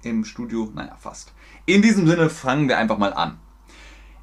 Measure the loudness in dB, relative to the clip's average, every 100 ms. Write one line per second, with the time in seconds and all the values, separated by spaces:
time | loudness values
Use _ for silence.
0 | -6 -6 -6 -10 -8 -6 -6 -10 -14 -16
1 | -18 -18 -20 -20 -20 -8 2 4 4 4
2 | 4 4 2 0 -2 0 2 0 0 0
3 | 0 -2 -6 -8 -20 -20 -20 -20 -20 -20
4 | -20 -2